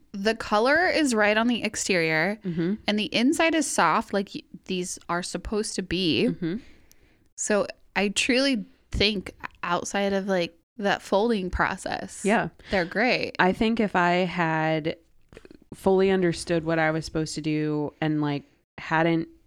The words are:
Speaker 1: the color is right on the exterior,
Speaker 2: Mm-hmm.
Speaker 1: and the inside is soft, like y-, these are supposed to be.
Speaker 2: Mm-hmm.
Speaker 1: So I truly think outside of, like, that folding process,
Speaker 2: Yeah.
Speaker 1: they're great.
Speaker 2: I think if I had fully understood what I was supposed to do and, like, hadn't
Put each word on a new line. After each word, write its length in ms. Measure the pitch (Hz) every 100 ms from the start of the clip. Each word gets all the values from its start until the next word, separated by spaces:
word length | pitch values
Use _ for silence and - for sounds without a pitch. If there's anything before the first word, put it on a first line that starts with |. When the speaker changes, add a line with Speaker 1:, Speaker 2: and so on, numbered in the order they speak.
| _
Speaker 1:
the 220 | 202 196
color 540 | 226 - 214 240 302 359
is 260 | 302 294
right 220 | 220 208 214
on 100 | 233
the 140 | 240
exterior, 800 | 214 - - 190 160 160 170 214 190
Speaker 2:
Mm-hmm. 300 | 170 170 214 -
Speaker 1:
and 100 | 208
the 160 | 208
inside 400 | 190 247 330 330
is 140 | 330 277
soft, 460 | - 170 180 226
like 160 | 202 202
y-, 80 | - - - -
these 320 | 185 180 - -
are 120 | 170
supposed 540 | 180 175 - 208 220 -
to 80 |
be. 440 | 185 175 185 117 190
Speaker 2:
Mm-hmm. 260 | 165 165 202 - - - - _ _ _ -
Speaker 1:
So 320 | - 214 - - - -
I 140 | 202
truly 560 | 196 - 247 277 254 185 _ _
think 420 | - 202 202 - - - -
outside 520 | 180 175 - 202 202
of, 140 | 196 190
like, 300 | 185 170 - _ -
that 240 | 202 175
folding 480 | - 196 233 220 180
process, 720 | - 165 185 - - 190 -
Speaker 2:
Yeah. 260 | 190 220 165 - -
Speaker 1:
they're 140 | 196 175
great. 480 | 190 247 170 - -
Speaker 2:
I 120 | 185
think 280 | 190 220 226
if 160 | 208 185
I 160 | 175 175 185
had 680 | 180 165 156 156 160 151 - _ _ _ - - - _
fully 360 | - - 190 190
understood 520 | 190 175 165 - 170 160
what 140 | 165
I 120 | 156
was 140 | 160 156
supposed 300 | 160 156 -
to 60 |
do 520 | 156 151 151 151 151 -
and, 200 | 156 151
like, 220 | 147 143 - _ _ -
hadn't 500 | - 160 165 165 165 -